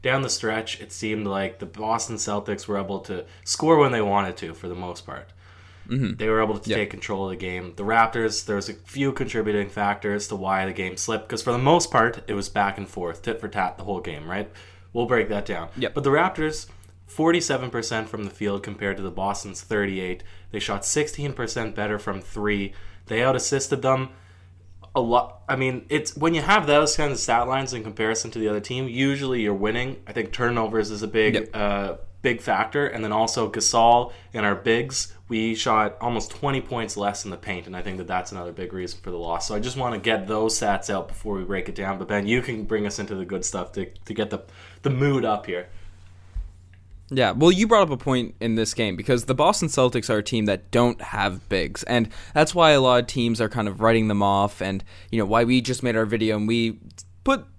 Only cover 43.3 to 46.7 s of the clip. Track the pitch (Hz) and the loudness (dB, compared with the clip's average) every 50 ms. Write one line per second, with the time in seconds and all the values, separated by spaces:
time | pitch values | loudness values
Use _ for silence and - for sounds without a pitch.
43.3 | 95 92 90 - - 98 87 - - 101 95 - - - - - 208 110 107 - | -6 -4 -4 -4 -4 -4 -6 -6 -6 -8 -8 -8 -10 -16 -12 -8 -4 -2 -2 -2
44.3 | - 190 - - - - - - - - - 143 131 123 139 143 139 135 117 110 | -2 -8 -8 -12 -20 -20 -20 -20 -20 -4 -2 -2 0 2 2 4 4 2 2 2
45.3 | 107 104 - - 90 87 90 - - - - - - - - - - - - - | 0 0 -2 -4 -6 -6 -6 -8 -14 -14 -14 -14 -16 -18 -20 -20 -20 -20 -20 -10
46.3 | - - - - - - - - | -10 -10 -10 -10 -14 -20 -20 -20